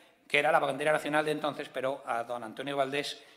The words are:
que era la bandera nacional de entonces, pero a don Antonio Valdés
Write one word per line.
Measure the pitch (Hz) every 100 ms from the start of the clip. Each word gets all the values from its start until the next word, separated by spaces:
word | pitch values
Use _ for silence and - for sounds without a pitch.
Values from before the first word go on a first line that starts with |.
| - _ -
que | 143
era | 147
la | 160
bandera | 143 135 151
nacional | 151 147 151 151
de |
entonces, | 151 151 131 139
pero | 135 131 - 127
a | 117
don | 117 120
Antonio | 110 107 135 139
Valdés | 135 143 139 - -